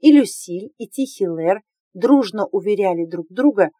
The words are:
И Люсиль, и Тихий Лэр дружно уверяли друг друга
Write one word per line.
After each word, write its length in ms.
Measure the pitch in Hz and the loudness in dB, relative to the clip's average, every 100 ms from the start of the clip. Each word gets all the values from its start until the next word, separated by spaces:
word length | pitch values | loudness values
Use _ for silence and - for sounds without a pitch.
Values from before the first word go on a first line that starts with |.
И 120 | 294 | 8
Люсиль, 600 | 294 233 - - 175 220 _ | 6 4 -4 -12 -12 -12 _
и 100 | 240 | -16
Тихий 400 | - 269 - 190 | -8 -8 -6 -6
Лэр 360 | 165 165 196 _ _ _ | -4 -2 -2 _ _ _
дружно 500 | 190 226 277 220 208 | -6 2 2 2 -6
уверяли 600 | 196 196 180 208 196 170 165 | -6 -4 -4 -2 -2 -2 -6
друг 220 | 170 160 | -8 -12
друга 400 | 185 285 202 269 _ | 0 0 2 0 _